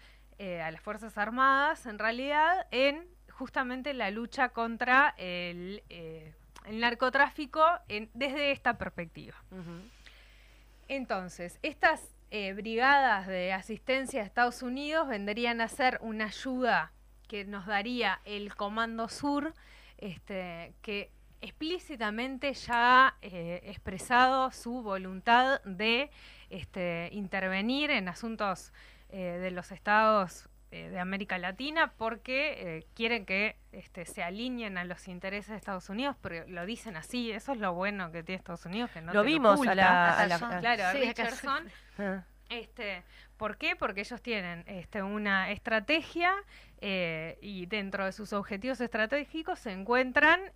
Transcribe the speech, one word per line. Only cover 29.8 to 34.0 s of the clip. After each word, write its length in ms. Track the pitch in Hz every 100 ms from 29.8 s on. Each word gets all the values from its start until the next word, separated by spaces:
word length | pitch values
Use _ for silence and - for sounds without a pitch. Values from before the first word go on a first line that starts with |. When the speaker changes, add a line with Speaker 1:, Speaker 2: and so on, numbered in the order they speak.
| 208 214 220 214 180 - - - -
Speaker 1:
eh, 180 | 175 165
de 100 | 185
América 380 | 180 196 196 185
Latina 560 | 175 190 277 320 302 -
porque, 800 | 226 226 - 262 302 - 180 160
eh, 60 | -
quieren 320 | - 233 240 190
que, 300 | 190 208 - -
este, 320 | 196 - 190